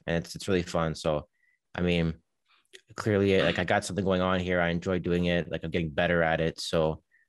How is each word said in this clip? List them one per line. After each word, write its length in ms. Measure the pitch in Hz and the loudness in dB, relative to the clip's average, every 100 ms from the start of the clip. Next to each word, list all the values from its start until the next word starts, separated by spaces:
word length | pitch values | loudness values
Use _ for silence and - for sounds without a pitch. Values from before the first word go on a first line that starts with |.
| - | -4
and 160 | 85 85 | -4 -4
it's, 100 | - | -8
it's 120 | - | -2
really 140 | 92 | 0
fun. 320 | 85 87 80 76 | 0 -2 -2 -2
So, 340 | 82 76 - _ _ _ _ - | -2 -2 -4 _ _ _ _ -2
I 60 | |
mean, 340 | 90 87 82 80 _ _ _ _ _ - _ - | 0 2 0 -4 _ _ _ _ _ -20 _ -6
clearly, 440 | 113 101 101 95 | 0 2 4 4
like, 160 | 78 87 | 2 0
I 60 | 87 | 0
got 200 | 104 - | 0 0
something 200 | 92 95 | -2 0
going 160 | 92 | 2
on 180 | 92 92 | 2 0
here. 200 | 90 90 | 0 0
I 80 | 85 | 2
enjoy 300 | 85 95 90 | 0 -2 -2
doing 260 | 87 87 87 | 0 0 2
it. 240 | 87 82 | 0 0
Like, 120 | 80 82 | -6 -4
I'm 60 | |
getting 200 | 85 82 | -2 -2
better 320 | 73 85 87 | 0 2 2
at 180 | 80 80 | 2 2
it. 180 | 82 - | 0 -4
So, 420 | - 85 80 78 _ _ | -2 0 0 -2 _ _